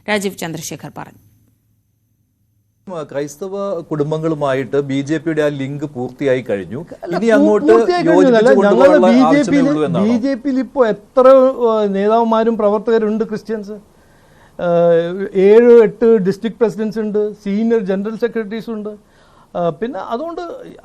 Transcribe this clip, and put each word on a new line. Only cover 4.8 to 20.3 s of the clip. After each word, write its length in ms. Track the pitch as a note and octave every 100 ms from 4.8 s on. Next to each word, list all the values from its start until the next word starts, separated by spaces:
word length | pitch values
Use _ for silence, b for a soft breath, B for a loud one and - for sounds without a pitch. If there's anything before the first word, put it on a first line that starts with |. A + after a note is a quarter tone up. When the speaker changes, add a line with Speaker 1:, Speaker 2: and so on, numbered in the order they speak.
| C#3 C#3
Speaker 2:
ജെ 160 | C#3 D#3
പിയുടെ 240 | E3 D3+
ആ 60 | D3
ലിങ്ക് 380 | C#3+ C3+ C#3+
പൂർത്തിയായി 560 | D3 B2 B2+ - C#3 C3
കഴിഞ്ഞു. 440 | A2+ G2+ F2 B2 F3+ -
Speaker 3:
അല്ല, 140 | - F3
Speaker 2:
ഇനി 80 |
Speaker 3:
പൂ-, 80 | A3+
Speaker 2:
അങ്ങോട്ട് 340 | A3 D4 G#3 D4+
Speaker 3:
പൂർത്തിയായി 380 | - - F4
Speaker 2:
യോജിപ്പിച്ച് 280 | E4 - C4+
Speaker 3:
കഴിഞ്ഞതല്ല. 200 | A3+ A#3+
Speaker 2:
കൊണ്ടുപോകാനുള്ള 540 | C4 G3+ A3+ C#4 D4+ F#3
Speaker 3:
ഞങ്ങളുടെ 300 | B3 C4 C#4+
Speaker 2:
ആവശ്യമേ 220 | G#3+ -
ഉള്ളൂ 260 | D#3 D3+
എന്നാണോ? 200 | D3+ E3+
Speaker 3:
ബി 120 | G#3 A#3+
ജെ 160 | C4+
പിയിൽ 260 | C4 C#4+ B3+
ഇപ്പോ 260 | A#3 C#4
എത്ര, 420 | A3+ G#3 - C4 B3+
ഏഹ്, 680 | C4+ C4 B3+ A#3 A3 G#3
നേതാക്കന്മാരും 600 | G3 G#3 A3+ A3+ A3 A3+ A3
പ്രവർത്തകരുണ്ട് 640 | G#3 G#3+ A#3 A3+ G#3+ A3
ക്രിസ്ത്യൻസ്? 480 | G3 G#3 - A3 G3+
ഏഹ്, 1600 | G#3 - _ _ _ _ _ _ - F3 E3+ E3+ E3+ E3+ F#3+ G3
ഏഴ് 480 | F#3+ G3 A3 A#3+ A#3
എട്ട് 320 | G#3 - A3+
ഡിസ്ട്രിക്ട് 420 | A3 F#3 G3 A3 -
പ്രസിഡന്റ്സ് 420 | A3 F3+ G#3+ A3
ഉണ്ട്, 340 | G#3+ G#3 G#3
സീനിയർ 460 | G#3 G3+ G3+ A3+ A#3
ജനറൽ 380 | F#3+ G3 G#3 A3+
സെക്രട്ടറീസ് 520 | A#3+ A3+ G#3 A3+ A#3
ഉണ്ട്. 200 | G#3+ G#3
ഏഹ്, 800 | G#3 _ _ _ _ _ F#3 E3+
പിന്നെ 280 | D3 A#3+ F#3+
അതുകൊണ്ട് 420 | A#3 A#3+ E4